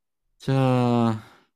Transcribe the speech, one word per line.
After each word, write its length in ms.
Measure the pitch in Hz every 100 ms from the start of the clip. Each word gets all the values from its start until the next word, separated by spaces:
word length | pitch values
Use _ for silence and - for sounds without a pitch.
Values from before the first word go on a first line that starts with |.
| _ _ _ _
자, 840 | - 135 131 127 120 120 117 110 - - _